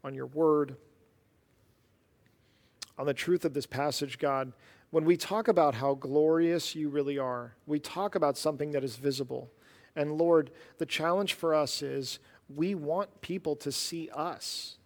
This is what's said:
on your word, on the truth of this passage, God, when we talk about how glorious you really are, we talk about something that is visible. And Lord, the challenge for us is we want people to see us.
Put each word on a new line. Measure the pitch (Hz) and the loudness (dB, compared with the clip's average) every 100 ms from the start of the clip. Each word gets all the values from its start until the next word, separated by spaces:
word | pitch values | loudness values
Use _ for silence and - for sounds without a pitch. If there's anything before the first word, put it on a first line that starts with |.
on | 139 | -10
your | 135 127 | -10 -8
word, | 147 160 151 143 131 _ _ _ _ _ _ _ _ _ _ _ _ _ _ _ _ _ _ _ _ - - | 2 4 4 2 -6 _ _ _ _ _ _ _ _ _ _ _ _ _ _ _ _ _ _ _ _ -18 -4
on | 139 | -2
the | |
truth | 127 - 180 | -2 0 0
of | 165 | 0
this | 143 123 | -4 -4
passage, | 127 147 131 143 123 | -2 -2 -2 -6 -2
God, | 143 135 131 - - - _ | 0 0 -2 -10 -20 -20 _
when | 160 | 0
we | 156 175 | 4 2
talk | - 208 226 | 2 0 2
about | 180 147 | 6 4
how | 117 139 | 4 0
glorious | 139 135 143 156 165 170 170 - 156 | 0 2 4 6 6 4 2 -2 -4
you | 151 | -2
really | 143 139 139 | 0 -2 -2
are, | 131 123 120 - - | -2 -4 -8 -16 -4
we | 151 | -4
talk | 147 165 202 | -4 -4 -2
about | 190 147 135 | 2 2 2
something | 156 147 147 | -2 -2 -2
that | 143 | -2
is | 131 | -4
visible. | 117 139 135 127 127 131 _ _ - _ - | -2 -2 -2 -4 -6 -10 _ _ -20 _ -4
And | 147 156 | -2 2
Lord, | 170 165 143 - - _ | 6 6 4 -8 -20 _
the | 165 | -6
challenge | - 160 185 196 | -2 0 2 0
for | - 165 | -2 2
us | 156 143 - | 2 2 -4
is | 139 135 127 - _ - _ | -6 -6 -6 -10 _ -20 _
we | 139 175 190 | -4 -2 -2
want | 147 170 202 _ | -2 -2 -4 _
people | - 180 165 147 | -8 -4 -2 -4
to | 143 | -4
see | 135 - 170 160 | -4 -6 -6 -8
us. | 127 165 143 - - - - | -6 -6 -6 -10 -10 -12 -16